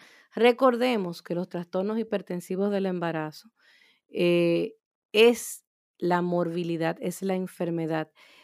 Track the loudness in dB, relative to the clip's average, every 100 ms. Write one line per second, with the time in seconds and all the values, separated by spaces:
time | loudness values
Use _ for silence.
0 | -16 -20 _ 2 4 6 4 4 0 0
1 | -2 -8 -6 -6 -6 -8 -6 -4 -2 -4
2 | -4 -6 -6 -10 -6 -2 0 0 -2 -2
3 | -4 -4 -6 -12 -20 _ _ _ _ _
4 | _ 0 2 4 2 2 -2 -8 _ _
5 | _ 6 6 4 -4 -14 _ _ _ -6
6 | -2 0 0 0 -2 -2 -4 -2 -2 -4
7 | -8 -6 -4 -4 -4 -6 -4 -2 -2 -4
8 | -6 _ -20 -20